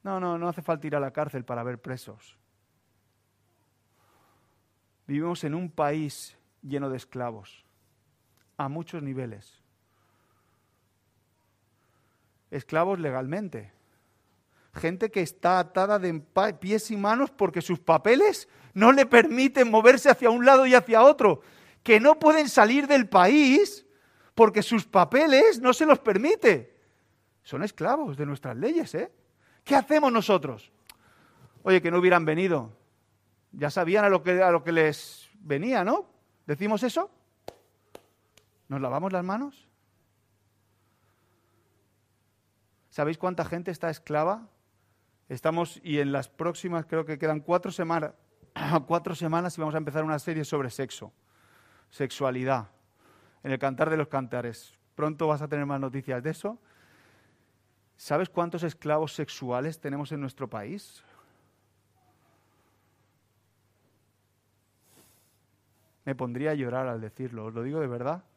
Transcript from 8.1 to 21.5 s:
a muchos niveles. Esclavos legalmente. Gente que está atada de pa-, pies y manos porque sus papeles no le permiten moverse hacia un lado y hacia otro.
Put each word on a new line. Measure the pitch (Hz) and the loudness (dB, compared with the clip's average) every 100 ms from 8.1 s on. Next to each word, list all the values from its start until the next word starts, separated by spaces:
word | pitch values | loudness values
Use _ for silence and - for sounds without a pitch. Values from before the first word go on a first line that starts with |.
| _ _ _ _ - | _ _ _ _ -12
a | 139 | -10
muchos | 151 165 175 | -10 -12 -12
niveles. | 143 131 123 104 _ _ _ _ _ _ _ _ _ _ _ _ _ _ _ _ _ _ _ _ _ _ _ _ _ _ _ _ _ _ _ | -10 -10 -12 -14 _ _ _ _ _ _ _ _ _ _ _ _ _ _ _ _ _ _ _ _ _ _ _ _ _ _ _ _ _ _ _
Esclavos | 143 - 156 180 190 | -14 -6 -4 -2 -4
legalmente. | 156 127 131 180 196 113 104 _ _ _ _ _ _ _ _ _ _ | -6 -8 -8 -10 -10 -14 -18 _ _ _ _ _ _ _ _ _ _
Gente | - 165 180 220 | -8 -6 -4 -4
que | 208 | -4
está | 165 - 175 185 | -6 -4 0 0
atada | 175 - 196 208 | 0 -2 -2 -2
de | 180 160 | -2 -8
pa-, | 147 - 208 | -4 -2 -2
pies | 165 185 214 208 | -4 -4 -4 -4
y | 208 | -4
manos | 202 233 277 | -2 0 -2
porque | - 190 180 | -2 -4 -4
sus | 165 175 | -6 -6
papeles | - 160 208 262 415 - - _ - | 2 2 4 4 4 0 -12 _ -14
no | 190 220 | 4 6
le | 277 262 | 6 8
permiten | 240 311 240 262 269 240 | 6 6 2 2 4 4
moverse | 220 226 262 285 | 8 8 8 6
hacia | 247 240 | 6 4
un | 240 247 | 4 6
lado | 269 262 | 8 8
y | |
hacia | 247 240 226 | 6 6 8
otro. | 262 294 214 151 - | 8 8 4 2 -6